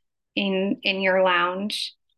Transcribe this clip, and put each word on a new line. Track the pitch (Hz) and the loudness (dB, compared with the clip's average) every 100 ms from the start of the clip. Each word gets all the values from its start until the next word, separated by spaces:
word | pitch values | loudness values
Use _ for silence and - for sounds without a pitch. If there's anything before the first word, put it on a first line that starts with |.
| _ _ _ 208 | _ _ _ -4
in, | 196 190 196 - | 0 0 0 -2
in | 202 190 | -2 0
your | 190 190 | 2 4
lounge, | 185 175 180 190 208 - - - _ | 4 2 0 -2 -6 -6 -8 -12 _